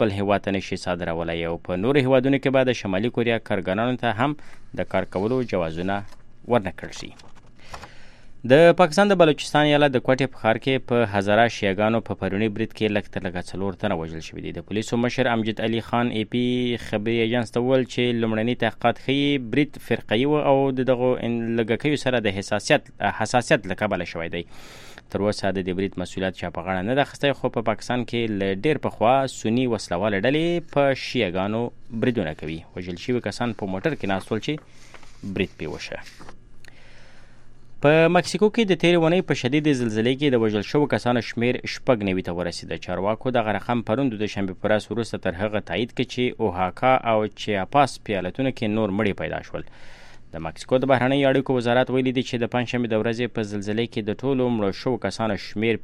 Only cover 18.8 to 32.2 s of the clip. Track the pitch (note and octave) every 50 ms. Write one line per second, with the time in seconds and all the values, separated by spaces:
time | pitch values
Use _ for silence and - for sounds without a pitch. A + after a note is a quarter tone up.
18.8 | - A#2 A2+ - - - C3+ C#3 C#3+ C#3+ C#3+ C3+ B2 G#2+ A2+ C#3 D3 - - -
19.8 | - - A#2 - - - G#2+ A2+ C3 D3 D3+ D3+ C#3 C#3+ C#3 C3+ C#3 C#3 C3 B2+
20.8 | B2+ B2+ B2+ A#2+ B2+ B2+ B2 - - A#2 A#2+ A#2 A#2 A2+ A#2 A#2 A2+ G#2+ A#2 G#2+
21.8 | - D3 D3 B2 - C3 B2 A#2+ G#2+ G#2+ F#2+ G2+ G2 - G#2+ G#2 - - D3+ C3+
22.8 | - - - - - G2+ - - A2 - - B2 A#2 - D#3+ B2+ - F#2 F#2 -
23.8 | A2 G#2 G2 F2+ F2 - - E2+ E2 E2+ F2 F2 E2 - - - - - - -
24.8 | - - - - - - - F#2+ G2 G#2 G2+ - - G2 F#2 F#2+ F2 F#2+ F2+ F#2
25.8 | G2 F#2+ - F#2+ F2+ - - F#2 F#2 F#2+ F2+ - - F2 D#2+ F2 E2 F#2 F#2+ F#2
26.8 | F#2 G#2+ C3 C#3 C3+ - - - - C#3+ C3 - - B2 - A#2+ G#2+ A#2 G#2+ -
27.8 | - - B2 B2 A#2 - - A#2+ A#2 A2 G#2 G2 G2 G2 G2 F#2+ G2+ D#3 D3+ A#2+
28.8 | - G#2 - - G#2+ A2+ C3 C3+ C3+ B2+ - - - A2 A2+ B2 C3 B2 A2+ G2
29.8 | - - F2 E2+ G2 A2 G#2 F#2+ G2+ B2+ C#3+ D#3 E3 E3+ F3 E3+ E3 - - C#3+
30.8 | C#3+ C#3 C3 - - - - B2+ A2 F2+ E2+ F#2 F#2+ G2+ G#2+ A2+ A#2+ - - -
31.8 | - - - A2+ A2+ B2+ A#2 A2+